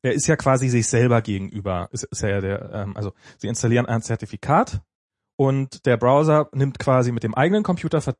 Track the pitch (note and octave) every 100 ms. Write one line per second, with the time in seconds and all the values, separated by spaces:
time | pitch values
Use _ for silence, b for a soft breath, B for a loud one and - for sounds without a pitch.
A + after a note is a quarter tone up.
0 | B2+ C#3+ - D3+ C#3 C3 C3 A#2+ A2 A#2
1 | A#2+ A#2+ G#2+ G2 F#2+ G#2 G2 F2+ F#2 -
2 | - - G#2+ G2 F#2+ G2 - G#2 G2+ G2+
3 | G#2 B B B G#2 A2+ A#2 A#2+ B2 A2+
4 | - A2+ G#2+ G#2 - E3 B3+ G2 - _
5 | _ _ _ - C3+ C3+ C3+ - C3+ A#2
6 | A#2+ C#3 D#3 D3+ D3 C#3 C#3 - - C3
7 | B2 A#2 A2 B2 D#3+ G#3+ G#3 F3+ D#3+ D#3
8 | C#3+ -